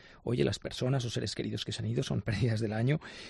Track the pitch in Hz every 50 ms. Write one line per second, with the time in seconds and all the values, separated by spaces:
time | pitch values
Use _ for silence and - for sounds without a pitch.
0 | - - - - - - 123 135 139 127 - - - - - - - 127 139 131
1 | 120 117 - 123 117 107 - - - 107 110 107 - - - - 107 110 117 143
2 | 135 - 139 110 - 113 104 98 127 117 110 107 117 104 107 110 120 131 151 160
3 | - - - - - -